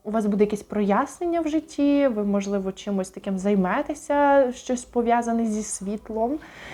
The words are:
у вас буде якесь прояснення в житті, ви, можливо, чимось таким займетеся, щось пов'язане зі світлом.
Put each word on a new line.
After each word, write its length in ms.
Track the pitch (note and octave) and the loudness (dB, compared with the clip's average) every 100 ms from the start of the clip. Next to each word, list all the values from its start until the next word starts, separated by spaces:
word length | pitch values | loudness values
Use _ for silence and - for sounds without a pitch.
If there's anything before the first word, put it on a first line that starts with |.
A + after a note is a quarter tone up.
у 80 | G#3+ | -4
вас 140 | A3 G#3 | -2 0
буде 180 | G3+ | 2
якесь 200 | G#3 G#3 | 2 0
прояснення 800 | - G#3 G3+ G3+ C#4+ - F4 E4+ | -4 -2 2 2 0 -4 -2 -2
в 60 | D#4 | 0
житті, 600 | D#4 D4+ - C#4+ C#4+ C#4 | -2 -4 0 2 4 2
ви, 160 | G#3+ | 2
можливо, 480 | G3+ G3+ G3 G3+ F#3+ | 0 0 0 -2 -4
чимось 380 | F#3+ - G3 F#3 | -6 -4 -4 -4
таким 280 | - G3+ F#3+ | -8 -6 -2
займетеся, 1120 | G3 G3+ F#3 A#3 D4 D4 - C#4+ C#4+ C#4 B3+ | 2 2 2 0 -2 -6 -2 2 6 6 4
щось 340 | B3 - B3 - | 0 -4 -4 -2
пов'язане 600 | A#3+ A#3 A#3+ A#3 A#3 A3+ | -2 2 2 2 -2 0
зі 180 | G#3+ | -2
світлом. 760 | G#3+ - G3 G#3 - G#3+ A#3 D#4 - - - | -4 -8 -6 -8 -6 -4 -2 -4 -10 -18 -16